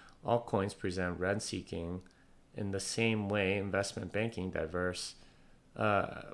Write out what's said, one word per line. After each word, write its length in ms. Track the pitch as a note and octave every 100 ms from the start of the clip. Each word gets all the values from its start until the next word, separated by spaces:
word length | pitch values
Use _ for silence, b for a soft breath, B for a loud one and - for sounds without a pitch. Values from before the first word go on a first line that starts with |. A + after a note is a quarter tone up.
| B B
altcoins 540 | - A#2 - G#2 G2+ -
present 400 | G2 F#2 F2+ E2+
rent-seeking 840 | F#2 G#2 - F#2+ - F2 E2+ F#2 - b b b -
in 160 | - G2+
the 80 | G2
same 500 | - - A2+ G#2+ G2+
way 300 | G#2 F#2+ G2+
investment 540 | G2 F#2+ G2+ - F#2
banking 400 | G2+ A2+ G2+ F#2
diverse, 640 | - D#2+ F2 F2+ F2+ - - b b b b -
uh, 480 | - G#2+ G2+ - - -